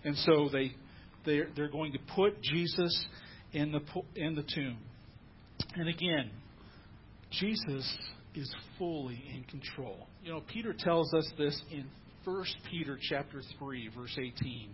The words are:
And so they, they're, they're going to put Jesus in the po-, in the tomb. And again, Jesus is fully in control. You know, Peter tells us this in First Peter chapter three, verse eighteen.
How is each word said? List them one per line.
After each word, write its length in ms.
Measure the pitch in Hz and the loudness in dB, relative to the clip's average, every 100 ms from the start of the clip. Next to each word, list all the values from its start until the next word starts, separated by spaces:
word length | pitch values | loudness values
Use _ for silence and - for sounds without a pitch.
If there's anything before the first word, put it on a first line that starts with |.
| 143 | 0
And 100 | 143 | 4
so 320 | - 156 147 | 8 10 8
they, 220 | 135 135 - - - - - - | 4 2 -2 -16 -18 -18 -4 2
they're, 220 | 147 165 143 | 4 4 0
they're 120 | 147 | 0
going 220 | 156 156 | 0 -2
to 80 | 127 - - | -4 -2 6
put 260 | 202 202 | 6 6
Jesus 640 | - 160 170 - 175 - - - - - - | 0 2 2 4 2 2 -2 -12 -16 -18 -4
in 220 | 151 151 | 0 2
the 80 | 151 | 2
po-, 240 | 147 180 185 - | 0 -6 -4 -2
in 180 | 160 | 0
the 100 | 151 | 0
tomb. 340 | 143 156 135 113 110 - - - - - - - - 175 | -2 -2 -2 -4 -10 -16 -18 -18 -20 -20 -20 -8 -4 -2
And 140 | 165 | -2
again, 420 | 165 175 156 117 107 - - - - - - - - - | 2 2 2 0 -8 -14 -18 -18 -18 -18 -20 -18 -20 -8
Jesus 540 | - 196 214 - 135 123 - - - - | 0 0 2 0 -2 -2 -6 -10 -12 -12
is 160 | - 139 - - - | -8 -8 -10 -14 -4
fully 440 | 175 160 131 120 139 131 | -2 0 -2 -6 -8 -10
in 80 | |
control. 640 | 123 139 - - 123 95 - - | -8 -10 -8 -6 -6 -8 -12 -12
You 80 | 165 | -6
know, 100 | 160 - | -6 -4
Peter 260 | 220 226 | -4 -4
tells 400 | - 175 165 160 | 0 6 6 8
us 160 | 160 156 - | 4 4 2
this 240 | 147 143 - | 2 0 -6
in 140 | 151 135 - - - | -8 -8 -12 -18 -8
First 320 | - 190 180 - - | -4 -2 -2 -6 -6
Peter 260 | 170 147 135 - | -4 -2 -2 0
chapter 320 | 143 143 139 - - | 0 0 -8 -10 -8
three, 320 | 139 127 110 113 | -6 -6 -6 -8
verse 200 | 120 - | -6 -4
eighteen. 520 | 127 - 127 120 104 | -4 -2 -4 -4 -10